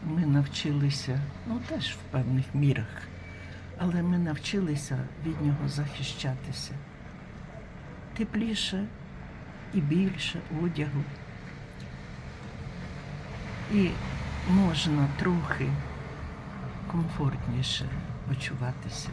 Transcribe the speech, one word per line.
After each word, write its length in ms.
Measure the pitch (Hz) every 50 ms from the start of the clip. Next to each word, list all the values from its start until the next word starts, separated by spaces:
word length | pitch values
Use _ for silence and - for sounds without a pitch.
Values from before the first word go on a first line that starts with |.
| -
ми 200 | 160 156 170 175
навчилися, 960 | 147 139 143 143 143 - - - 156 147 147 143 143 139 - - - 127 135 143 143 - - - 240
ну, 140 | 226 247 247 -
теж 220 | 320 262 - -
в 200 | - - - -
певних 340 | - 117 127 127 131 131 131 - -
мірах, 480 | 139 143 143 131 - 107 110 - - - - - - - - - - - - - - - - - -
але 260 | 180 180 170 175 170
ми 140 | 175 180 175
навчилися 840 | 175 165 151 147 - - - 202 185 165 147 143 - - 139 131 131 131 - - -
від 160 | 160 160 147
нього 260 | 151 147 143 143 143 139
захищатися. 1040 | 139 143 147 139 - - 139 - - - - 139 131 131 - - 131 - - - 131 143 - - - - - - - - - - - - - - - - - - - - - - - - - - - -
Тепліше 720 | 220 214 - 214 220 226 220 208 - - 190 190 202 220 - - - - - - - - - - - - - - - - -
і 80 | 208
більше 580 | 147 143 156 175 196 190 185 147 - - - 165 - - - 151 170
одягу. 400 | 180 160 151 147 147 - 143 143 - - - - - - - - - - - - - - - - - - - - - - - - - - - - - - - - - - - - - - - - - - - - - - - - - - - - - 214
І 160 | 208 190 170 170 - - - - - - - - - - -
можна 580 | 180 190 196 180 160 143 - 160 147 147 143 139 143 -
трохи 500 | 180 185 180 175 151 143 - - 135 139 139 143 - - - - - - - - - - - - - - - - - - - - - -
комфортніше 920 | - 170 165 165 - - 151 135 127 127 - - 120 123 131 - - - 139 131 131 147 - - - - - -
почуватися. 840 | 139 - - - 143 131 127 123 131 - - - - - - -